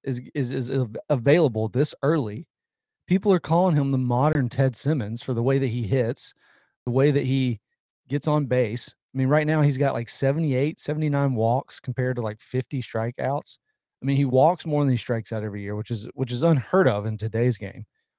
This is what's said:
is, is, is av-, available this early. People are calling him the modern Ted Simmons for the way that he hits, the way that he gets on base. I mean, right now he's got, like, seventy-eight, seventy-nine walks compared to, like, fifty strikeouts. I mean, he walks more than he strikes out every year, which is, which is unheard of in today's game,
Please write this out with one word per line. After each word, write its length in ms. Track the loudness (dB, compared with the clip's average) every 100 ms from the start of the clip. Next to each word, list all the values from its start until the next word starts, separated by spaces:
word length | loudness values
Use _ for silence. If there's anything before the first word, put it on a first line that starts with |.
is, 160 | -6 -6 -6
is, 160 | -4 -4
is 200 | -4 -4
av-, 260 | -2 -4 -6 -2
available 600 | 0 4 4 4 0 -2
this 260 | 0 -2 -2
early. 440 | -2 0 -2 -8 -14 _ _ _ _ _ -2
People 260 | 0 4
are 80 | 2
calling 340 | 4 2 4
him 160 | 2 2
the 80 | 0
modern 500 | 0 2 2 2 0
Ted 280 | 0 0 0
Simmons 440 | -2 -2 -2 -6
for 120 | -4
the 80 | -2
way 160 | 0 0
that 80 | 0
he 140 | -2
hits, 500 | 0 0 0 -4 -10 -16 _ _ _ _
the 80 | -2
way 180 | 2 4
that 140 | 4
he 340 | 2 0 0 -2 _ _ _ _ -6
gets 200 | -4 0
on 180 | 0 2
base. 480 | 0 0 -2 -10 -18 _
I 40 | -2
mean, 80 | 2
right 180 | 2 4
now 160 | 2
he's 160 | 2 2
got, 160 | 0
like, 140 | 0 -6
seventy-eight, 720 | -2 0 0 0 0 0 -2
seventy-nine 560 | -6 -2 0 0 0
walks 460 | 2 2 0 -4 -10
compared 360 | -8 -4 -2 -2
to, 60 |
like, 160 | -4 -8
fifty 420 | -6 -6 -4 -6
strikeouts. 760 | -6 -4 -4 -4 -4 -6 -8 -18 _ _ _ _
I 40 | -2
mean, 100 | 0
he 100 | 2
walks 400 | 4 4 2 -2
more 180 | 0
than 80 | 2
he 40 | 0
strikes 340 | 0 -4 -4
out 100 | -6
every 200 | -6 -6
year, 120 | -6
which 160 | -6 -6
is, 160 | -8 -8
which 160 | -6 -6
is 120 | 0
unheard 440 | 2 2 2 2 4
of 200 | 2 -2
in 100 | -4
today's 400 | -4 0 0 0
game, 300 | -6 -12 -18 _ _